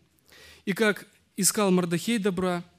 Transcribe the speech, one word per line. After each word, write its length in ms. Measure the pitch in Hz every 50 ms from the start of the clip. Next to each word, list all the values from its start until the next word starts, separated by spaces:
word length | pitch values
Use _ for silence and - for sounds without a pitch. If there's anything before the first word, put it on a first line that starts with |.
| _ _ _ _ _ _ - - - - - - -
И 80 | - 190
как 340 | - 220 214 190 - - - _ _ _ _ -
искал 360 | - 190 - - - 208 196
Мардахей 480 | 185 180 175 175 175 170 - - 233 233
добра 440 | 185 208 185 175 185 185 180 175 175 - _